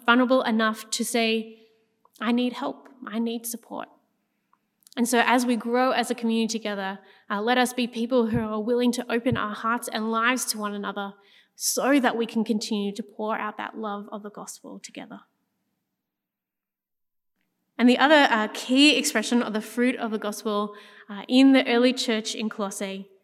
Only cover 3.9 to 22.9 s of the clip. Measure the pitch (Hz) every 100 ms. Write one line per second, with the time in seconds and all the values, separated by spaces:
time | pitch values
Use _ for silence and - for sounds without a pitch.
3.9 | _ _ _ _ _ _ _ _ _ _
4.9 | - 233 240 - 247 247 240 233 240 254
5.9 | 247 233 240 226 226 220 220 220 202 190
6.9 | 196 - _ - 202 214 247 240 247 233
7.9 | 240 226 254 226 233 220 214 214 240 247
8.9 | 233 240 233 247 233 208 208 226 240 240
9.9 | 226 220 226 233 254 - 220 208 208 196
10.9 | 196 202 196 _ _ _ - - - 262
11.9 | 285 240 220 226 226 208 214 - 214 202
12.9 | 202 214 - 214 220 214 220 214 - 220
13.9 | 202 208 214 208 - 180 - - 196 -
14.9 | - 90 - _ _ _ _ _ _ _
15.9 | _ _ _ _ _ _ _ _ _ _
16.9 | _ _ _ _ _ _ _ _ - 247
17.9 | 247 277 311 262 220 214 - - 262 294
18.9 | 277 - 233 214 240 233 214 214 - 247
19.9 | 262 233 214 208 208 220 208 208 - -
20.9 | - - 202 - 254 269 262 - 240 247
21.9 | 262 - 220 220 - 220 - 202 196 196